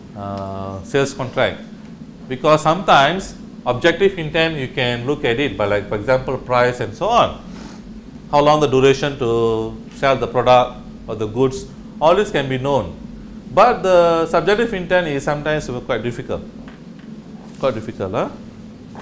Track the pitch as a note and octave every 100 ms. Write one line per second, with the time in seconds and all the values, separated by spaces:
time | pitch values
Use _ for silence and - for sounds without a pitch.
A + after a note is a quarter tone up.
0 | - G#2 G2+ G2 G2 G2 G2 F#2+ F2+ C#3
1 | C3+ - B2 C3+ G#2+ D#2 - - - -
2 | - - - C3 D#3 D3+ D#3 F3 F#3+ D#3+
3 | C#3 F#3 - - - - B2 B2 E3+ E3+
4 | G3 G3 D#3 E3 E3 D#3 C3 C#3+ B2 A#2+
5 | B2 D3 B2+ A#2+ C#3+ G#2 G#2 G#2 G2 G#2+
6 | G#2 B2+ C3+ C3 - B2 B2 B2 G#2+ -
7 | F#3+ A#3 A2 - - - - - - -
8 | - - - D3 D3 D3+ C#3+ C3 C3+ C3
9 | D3 C3 A#2 A#2 A2+ A2 A2 A2+ - -
10 | C#3 B2 A#2 B2 A#2+ B2+ B2 - - -
11 | - A2 G#2+ A2+ C3+ C3 - - - -
12 | D3+ F#3+ G#3 D3+ C3+ C3 C#3 C3+ F2+ -
13 | - - - - - - A#3 G3+ F#3 F3
14 | E3+ E3 D#3+ E3+ D#3+ G#3 A3+ F#3+ F3 F3+
15 | E3 C#3 C#3 D3 D3+ D3+ C#3+ B2 - A#2
16 | A#2 - - F2 - - - - - -
17 | - - - - - - C3+ A2 A2 -
18 | F#2+ A2+ G#3+ - - - - - - -